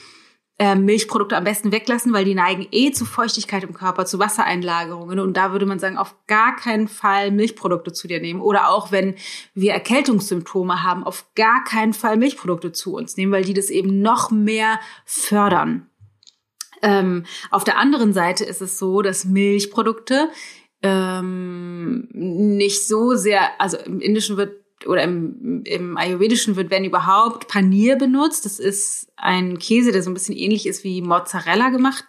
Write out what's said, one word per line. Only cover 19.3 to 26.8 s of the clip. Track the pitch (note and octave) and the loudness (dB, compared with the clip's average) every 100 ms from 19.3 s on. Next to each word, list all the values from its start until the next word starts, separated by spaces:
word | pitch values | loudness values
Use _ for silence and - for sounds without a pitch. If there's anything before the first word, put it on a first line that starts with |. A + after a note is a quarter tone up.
| F#3+ G3+ G3+ - - A3 A3+ - C4+ D#4 - - - _ _ | 2 4 2 0 -2 -2 -2 0 0 0 -4 -18 -20 _ _
ähm, | G3 F#3+ F#3 F#3 F#3 F#3 F3+ F3 F3 F3 E3 - - | 0 0 -2 -4 -6 -6 -8 -10 -10 -8 -6 -6 -6
nicht | - F#3 E3+ G#3 G3+ G3+ G3 - | -8 -4 0 2 4 2 0 -2
so | G#3+ A#3+ A3+ | 0 2 2
sehr, | G3+ G3 E3 - | 2 2 2 0
also | G3 - | -4 -4
im | - F#3+ | -6 -4
Indischen | F#3+ G#3+ G#3 G3 | 0 0 0 -2
wird | G3+ - _ - - | -4 -6 _ -10 -2
oder | F3+ | 0
im, | D#3+ F3 D#3+ - D#3+ - - | 2 -2 -4 -6 -6 -6 -4
im | F3 F3+ D#3+ | -6 -4 -4
Ayurvedischen | F3 F3+ A3 A#3 A3 F#3+ | -2 2 2 2 0 -2
wird, | F3 | 0
wenn | F#3+ | -2